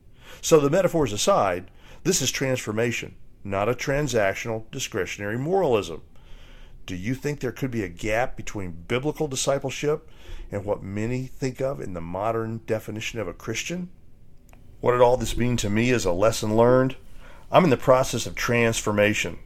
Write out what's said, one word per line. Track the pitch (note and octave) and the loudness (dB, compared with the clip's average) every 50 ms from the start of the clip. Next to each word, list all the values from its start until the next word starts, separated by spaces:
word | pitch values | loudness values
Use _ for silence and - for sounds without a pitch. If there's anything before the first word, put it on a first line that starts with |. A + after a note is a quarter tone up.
| - - - - - - - - | -20 -20 -20 -20 -20 -20 -18 -10
So | - - E3 D#3 | 2 6 6 6
the | C#3 C#3 | 6 6
metaphors | D3+ G3 F#3 F3 E3 E3 D3 A2+ G#2 | 4 4 2 2 2 2 0 0 0
aside, | G2+ - F#3+ G3 E3+ A2 G2 F2+ F#2 G2 - - - - - - - - | 0 2 4 4 4 4 2 2 -2 -6 -10 -18 -20 -20 -20 -20 -6 -2
this | D#3+ F#3+ - | 0 0 0
is | C3+ B2 - | 0 -2 -2
transformation, | - C#3+ C3 B2+ B2 - A2 G#2 A2 A#2 A#2+ A2+ - - - - - - - - - - | -2 -2 -2 -2 -2 -2 -4 -2 0 0 0 0 -4 -8 -10 -14 -16 -18 -20 -20 -14 -8
not | G2+ G2 F#2+ G#2 A2+ | -4 -2 0 0 0
a | B2+ | 0
transactional, | C3 - C#3+ C3+ C#3+ D3+ C3+ A#2 A2+ G2+ G2 G2 - - A#2 A2+ A2 G2+ - - | -2 -2 -2 0 0 0 0 2 2 2 2 0 -2 -4 -6 -6 -6 -6 -8 -8
discretionary | - - - - G#2 F2+ E2+ - - G2+ G2+ A2 A#2+ | -8 -8 -4 -4 -4 -4 -4 -4 -6 -6 -4 -4 -4
moralism. | C3+ D#3 F#3 G3 F3+ C#3+ A#2+ G#2 F#2 E2+ D#2+ - - - - - - - - - - - - - - - - - - | -2 0 0 2 2 2 2 2 0 -2 -6 -10 -12 -16 -20 -20 -18 -18 -18 -18 -18 -18 -18 -20 -18 -18 -18 -16 -12
Do | - F#2+ | -10 -8
you | F2+ F2+ A2 C3+ | -6 -4 -4 -4
think | B2 - D3 D3 C3 | -4 -4 -6 -6 -4
there | - B2 - | -6 -6 -4
could | - C#3 B2+ | -4 -6 -4
be | A#2 A#2 G2+ | -2 -2 -4
a | F2+ | -4
gap | E2+ E2+ - G#2+ G#2+ A2+ B2+ - - | -6 -6 -4 0 0 0 0 0 -2
between | - G#2+ - - G#2+ F#2+ F2+ D#2+ E2 E2+ - | -6 -8 -8 -6 -6 -6 -6 -8 -10 -6 -4
biblical | A#2+ B2 C3+ D3+ D3+ - D#3+ D3 | -4 -2 -2 -4 -4 -4 -4 -4
discipleship | C3 B2 - D3 C#3 C#3 C#3 C3+ - - - C#3+ D3+ D3+ - - - - - - - - - - | -4 -2 0 0 0 0 -2 -4 -6 -2 -2 -2 -2 -2 -4 -12 -18 -18 -14 -12 -10 -10 -10 -6
and | - G2+ F#2+ | -6 -6 -2
what | G2+ G2+ G2+ G2 | -2 -2 -2 -4
many | G2 G2 G#2 G#2+ A#2 B2+ B2+ C3 | -6 -4 -4 -2 -2 -2 -4 -6
think | C3 - - C3+ C3 B2 - | -6 -6 -6 -4 -6 -4 -2
of | C3 C3+ C#3+ C#3 - | -4 -4 -4 -6 -8
in | - F#2 | -8 -8
the | E2+ | -8
modern | E2 E2+ F2 F#2 G#2 A2+ A2+ A2+ A2+ A2+ A2+ A2 - | -8 -6 -4 -4 -2 -2 0 -2 -2 -4 -6 -8 -4
definition | - A2 A2 - - G#2 G#2+ G#2+ - - A2+ | -4 -4 -4 -4 -6 -8 -8 -8 -8 -6 -6
of | G2+ E2+ | -6 -6
a | E2 | -8
Christian? | - - - A2+ - - - E3+ F3+ F3+ F3 - - - - - - - - - - - - - - - - - - | -8 -8 -8 -6 -6 -6 -6 -6 -6 -8 -10 -12 -18 -20 -20 -20 -20 -20 -20 -20 -20 -20 -20 -20 -20 -20 -20 -14 -2
What | - B2 B2 | 2 2 6
did | B2 B2 | 8 8
all | A#2+ B2 B2 | 6 6 4
this | A#2 G#2+ - | 2 -2 0
mean | - A#2 B2 A#2+ A2+ | 0 2 2 2 2
to | - G2+ | 0 2
me | G2+ A2 A#2 B2 | 2 2 4 4
as | B2+ A#2 G2 | 4 2 2
a | F#2 F2 | 2 2
lesson | F2+ G2+ A2+ A#2+ - A#2 G#2+ G#2+ | 4 4 2 2 2 0 2 4
learned? | A2 A#2 A#2+ B2+ B2+ C3 C3 - - - - - - - - - - - - - | 6 6 8 8 6 6 4 0 -4 -10 -14 -14 -14 -14 -16 -16 -18 -10 4 4
I'm | C#3+ F#3 | 6 6
in | D#3+ | 6
the | B2 | 4
process | - - - B2+ B2+ C3 - - A#2 - | 4 6 6 6 6 6 2 0 -4 -4
of | F#2 E2+ | -4 -6
transformation, | - - - A#2+ A#2+ A#2+ A2+ A2 - - A2 G#2 G#2 G#2 G#2 G#2 - - F2+ E2 - - | -4 -2 0 2 4 4 2 2 0 -2 0 2 4 4 4 4 2 -2 -4 -6 -8 -14